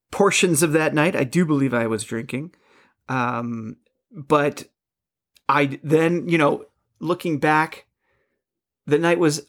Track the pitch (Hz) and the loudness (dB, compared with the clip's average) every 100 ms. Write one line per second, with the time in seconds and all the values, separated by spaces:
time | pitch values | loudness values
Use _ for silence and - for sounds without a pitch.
0 | _ - 196 - 185 156 170 156 156 156 | _ 0 2 2 2 2 2 2 0 2
1 | 160 - 131 165 165 143 135 120 113 110 | 0 0 -2 0 0 2 0 0 -2 -2
2 | - 113 - 127 170 _ _ _ _ _ | -4 -8 -8 -10 -10 _ _ _ _ _
3 | - 127 120 117 120 117 110 - _ _ | -8 -4 -4 -4 -6 -8 -10 -16 _ _
4 | _ 196 139 151 143 - - _ _ _ | _ -16 0 0 0 -4 -18 _ _ _
5 | _ _ _ _ - 143 143 135 147 156 | _ _ _ _ -2 2 2 -2 0 2
6 | 165 175 175 170 147 - - _ _ - | 2 0 0 2 2 0 -6 _ _ -12
7 | 151 175 175 147 156 151 156 - _ _ | -4 -4 -2 -2 2 2 0 -6 _ _
8 | _ _ _ _ _ _ _ _ - 147 | _ _ _ _ _ _ _ _ 0 2
9 | 170 170 160 151 | 2 2 2 0